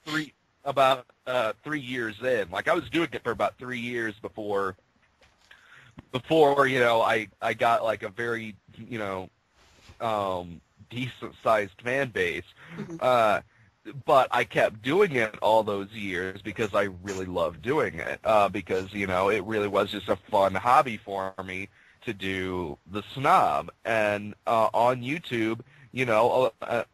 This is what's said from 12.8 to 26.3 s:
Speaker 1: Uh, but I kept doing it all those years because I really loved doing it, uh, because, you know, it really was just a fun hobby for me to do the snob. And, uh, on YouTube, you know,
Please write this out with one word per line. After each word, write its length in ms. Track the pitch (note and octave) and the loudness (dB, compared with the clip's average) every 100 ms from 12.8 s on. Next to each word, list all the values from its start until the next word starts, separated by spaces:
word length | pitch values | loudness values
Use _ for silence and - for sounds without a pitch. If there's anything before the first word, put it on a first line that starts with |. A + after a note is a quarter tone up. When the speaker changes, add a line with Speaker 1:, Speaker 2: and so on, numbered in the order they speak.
| - E3 | -12 -2
Speaker 1:
Uh, 420 | B2+ A#2+ A2 F#2+ - _ _ _ G#2+ C3+ D#3+ | 2 4 4 2 -4 _ _ _ -16 -6 4
but 220 | C#3 - | 4 4
I 120 | A#2+ | 2
kept 380 | B2+ D#3+ G#2+ G#2+ | 0 2 0 0
doing 320 | A2+ F3+ G#3 B2+ | 0 2 2 2
it 200 | A2 - | -2 0
all 220 | G2 A2 | 4 4
those 280 | G#2 G2+ G2 | 4 -2 -6
years 500 | A2 G2 F2 F#2 G2 | -8 -6 -4 -4 -8
because 320 | G#2+ G2+ G#2+ | -8 -4 -2
I 100 | G#2 G2+ F2+ | 0 -2 -4
really 220 | G2 F#2+ F#2 | -8 -6 -4
loved 360 | F2+ E2 E2 | -2 -2 -2
doing 340 | A2+ D3+ G#2 E2 | -4 -2 -2 -4
it, 240 | A1+ C#2 | -8 -4
uh, 260 | - G#2+ G2 | 2 4 4
because, 440 | G2+ F#2 F#2+ F#2+ | 0 -4 -4 -4
you 140 | G2+ F#2+ | -4 -2
know, 220 | F2+ G2 | 2 2
it 140 | G#2+ | 0
really 240 | G2 A2 G#2 | -2 -2 0
was 240 | G2 G2+ | 0 -2
just 180 | G#2 G#2+ | -2 -4
a 60 | G2 | -4
fun 400 | - G#2 G2 F#2+ | 0 2 2 2
hobby 420 | A#2+ C#3 C#3+ G#2 | 4 4 4 -2
for 360 | G#2 G2 F#2+ F#2+ F#2+ | -8 -6 -6 -8 -10
me 240 | F#2 G2 _ _ _ - | -10 -12 _ _ _ -10
to 80 | |
do 640 | G2+ F#2+ F#2+ F#2 F2+ E2 C#2+ D#2+ | -8 -4 -4 -4 -4 -6 -10 -10
the 120 | G2+ - | -10 -10
snob. 580 | C3 D3 F3+ F#2+ C#2+ E2 - G#2 | -2 4 4 4 0 -4 -8 -2
And, 500 | A2+ G#2 G#2 G#2 - - | 0 0 0 -6 -8 0
uh, 220 | A2+ G#2+ | 2 2
on 280 | G#2 B2 B2+ | 2 2 0
YouTube, 600 | B2 E3+ - A#2+ A2 A#2 - - - | -4 -8 -4 -2 -2 -2 -8 -20 -10
you 140 | B2 B2+ | -4 2
know, 460 | G#2+ A#2+ | 4 4